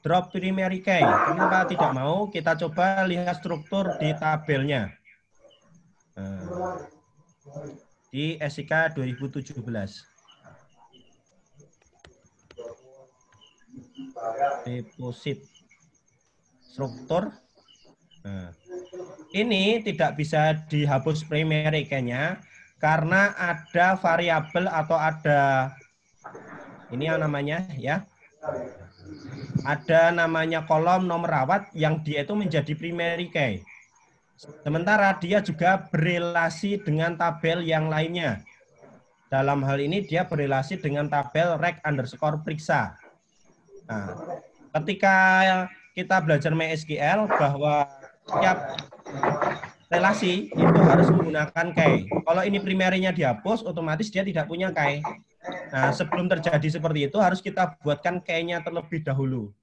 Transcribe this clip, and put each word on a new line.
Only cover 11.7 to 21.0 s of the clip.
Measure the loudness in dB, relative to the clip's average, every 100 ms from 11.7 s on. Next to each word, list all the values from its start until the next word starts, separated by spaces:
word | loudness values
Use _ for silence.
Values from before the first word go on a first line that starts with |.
| _ _ _ -20 _ _ _ _ -16 -16 -16 -20 -20 -20 _ _ _ -20 _ _ -20 -20 -18 -16 -10 -8 -2 -2 -2
Deposit. | -8 -10 -10 -12 -12 -8 -8 -8 -12 _ _ _ _ _ _ _ _ _ _ _
Struktur. | _ -10 -8 -8 -4 -2 -2 -12 _ _ _ _ _ _ _ _
Nah, | -14 -12 -12 -18 _ -16 -14 -16 -16 -18 -10
ini | -4 0 2 2 0
tidak | -2 -2 -2
bisa | 0 -2 2 2 2 -2
dihapus | 0 2 0